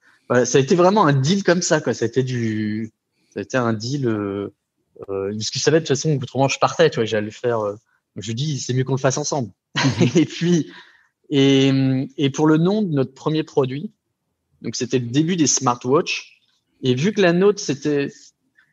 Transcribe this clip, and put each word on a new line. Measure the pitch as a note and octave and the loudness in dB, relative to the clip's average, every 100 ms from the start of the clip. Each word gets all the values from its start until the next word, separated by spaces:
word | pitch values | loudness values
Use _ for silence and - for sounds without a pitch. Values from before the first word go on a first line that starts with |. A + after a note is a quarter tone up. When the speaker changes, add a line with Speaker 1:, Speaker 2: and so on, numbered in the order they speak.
| _ _ - | _ _ 0
Speaker 1:
Voilà, | B2 B2 | 2 4
ça | C#3+ | 2
a | |
été | C3+ E3+ | 4 4
vraiment | F3 G#3+ D#3+ | 4 4 4
un | |
deal | C#3 C3+ G3 | 2 2 0
comme | F#3+ F3 | 2 0
ça, | - D#3 | 2 0
quoi. | C#3+ | 0
Ça | A2+ A2 | -2 -2
a | |
été | C3 | -2
du, | B2+ B2 A2+ G#2+ G#2+ G#2+ A2 - _ _ _ | -2 -2 -2 -2 -4 -6 -8 -14 _ _ _
ça | - | -12
a | |
été | G2 C3 | -4 -2
un | A#2 | 0
deal, | A2 A#2 C#3+ B2 | -2 -4 -4 -2
euh, | G#2+ G2+ G2+ G2+ - _ _ _ - - | -2 -4 -4 -8 -10 _ _ _ -20 -10
euh, | G2 G2 | -6 -6
parce | G#2+ G#2 | -6 -8
qu'il | - | -2
savait | D3+ D#3+ | 0 2
de | D#3+ | 0
toute | C3+ | -2
façon | D#3 C#3 | -2 -2
qu'autrement | A#2+ B2+ C3+ | -4 -2 0
je | - | 0
partais, | C3+ - D#3+ | -2 2 0
tu | B2 | 2
vois, | A2 | -2
j'allais | A2 G#2 | -2 -4
le | |
faire. | - B2 A#2 | -6 -4 -2
Euh, | G#2 G#2 _ _ _ - | -4 -6 _ _ _ -12
je | F#2+ | -8
lui | A2+ | -4
dis, | D3+ C3+ | -4 -4
c'est | - | -4
mieux | B2+ | -4
qu'on | C3 C3+ | -2 0
le | |
fasse | C#3 D3 | 0 -2
ensemble. | D3 D#3 A2+ - _ - | -4 -4 -6 -10 _ -2
Speaker 2:
Mhm. | C#3 A2 B2 | -2 2 2
Speaker 1:
<laughs> | E3 | 4
Et | D3+ | 0
puis, | - E3 F3 - - - _ _ _ _ | 0 0 2 0 -10 -20 _ _ _ _
et, | C#3+ C#3 C3+ C3+ C3+ C3+ C3 C3+ - | 2 4 4 4 2 2 0 -4 -2
et | C#3 | -2
pour | C3+ D#3 | 2 4
le | D#3 | 4
nom | F3 G#3+ | 4 0
de | G3 | 0
notre | C#3+ C3 | 0 -2
premier | - D#3 D#3 | -4 -4 -4
produit, | D3+ - C3 C3+ G#3 - _ _ _ _ _ _ | -2 -2 -2 -4 -10 -16 _ _ _ _ _ _
donc | A#2 - | -12 -8
c'était | B2 C3 | -4 -2
le | A#2 | 0
début | C3+ D#3+ F3+ | 0 0 0
des | C3+ | 0
smartwatches. | - C3 A#2+ B2 D3 F3+ - - _ _ _ _ _ | 0 -2 -2 0 0 0 -6 -10 _ _ _ _ _
Et | C3 B2+ | -2 0
vu | F3+ | 0
que | G#3+ | 2
la | F3+ | 2
nôtre, | F3 G3+ G3+ | 4 4 2
c'était, | - C3+ D3+ C#3+ C#3+ | -4 -4 -2 -2 -2
tu | - - _ _ _ _ | -8 -20 _ _ _ _